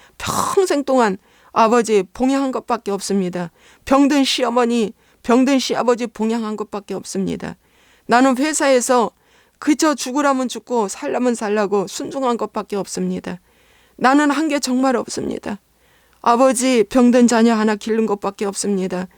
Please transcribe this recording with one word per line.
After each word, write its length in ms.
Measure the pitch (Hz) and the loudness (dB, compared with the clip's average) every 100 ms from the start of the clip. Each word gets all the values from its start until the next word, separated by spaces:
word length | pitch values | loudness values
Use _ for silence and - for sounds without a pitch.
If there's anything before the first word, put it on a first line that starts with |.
| - - | -20 -12
평생 680 | - - - - 370 294 | -6 -4 0 0 2 0
동안 340 | 269 262 220 190 _ _ _ | 0 2 2 -2 _ _ _
아버지 520 | 208 226 240 220 208 180 | 0 2 2 2 0 0
봉양한 380 | - 254 269 269 | -2 0 0 -2
것밖에 400 | 240 - 233 - | -4 -4 -4 -4
없습니다. 580 | 196 - 202 180 180 175 - _ _ - | -6 -2 -2 -2 -4 -8 -12 _ _ 0
병든 380 | 285 285 285 | 4 4 4
시어머니, 680 | 262 - 240 240 240 240 202 - _ _ | 2 0 0 0 2 0 -2 -6 _ _
병든 340 | - 240 262 269 | 2 4 4 2
시아버지 480 | - 202 226 247 240 | 0 0 0 0 -4
봉양한 500 | - 220 233 214 214 | -4 -2 -2 -4 -6
것밖에 380 | 208 208 - | -8 -10 -8
없습니다. 640 | 190 - 196 180 175 - - _ _ _ _ - | -10 -6 -6 -4 -6 -8 -12 _ _ _ _ 0
나는 300 | 233 269 247 | 4 4 2
회사에서 720 | 302 302 285 254 233 247 208 - _ _ _ _ | 0 0 2 2 2 2 0 -4 _ _ _ _
그저 360 | - 311 320 | -2 2 0
죽으라면 540 | 285 262 262 285 262 254 | 0 -2 0 0 0 -2
죽고 380 | 220 - 240 196 | -8 -4 -2 -2
살라면 480 | - 285 254 247 | -6 -6 -2 -2
살라고 520 | 233 214 214 196 208 170 | -2 -2 -2 0 0 -2
순종한 480 | - 294 302 262 233 | -8 -8 -4 -2 -2
것밖에 400 | 214 220 202 202 | -4 -8 -6 -6
없습니다. 640 | 175 - 185 185 185 180 _ _ _ _ _ - | -6 -6 -4 -6 -8 -12 _ _ _ _ _ -2
나는 340 | 247 277 294 | 2 4 2
한 180 | 277 320 | 0 -2
게 120 | 285 | -2
정말 340 | 254 254 269 233 | -2 0 0 0
없습니다. 640 | - - - - - 202 _ _ _ _ _ _ | -4 -8 -8 -8 -8 -10 _ _ _ _ _ _
아버지, 640 | - 233 262 247 254 247 | 0 4 2 2 2 2
병든 420 | 202 254 240 247 240 | 2 4 6 6 4
자녀 280 | 233 233 | 4 4
하나 200 | 220 214 | 2 0
기른 320 | 208 - 220 220 | -2 -2 -2 -2
것밖에 380 | 202 196 196 | -2 -6 -6
없습니다. 640 | 202 196 202 196 185 180 190 | -6 -4 -4 -4 -4 -6 -8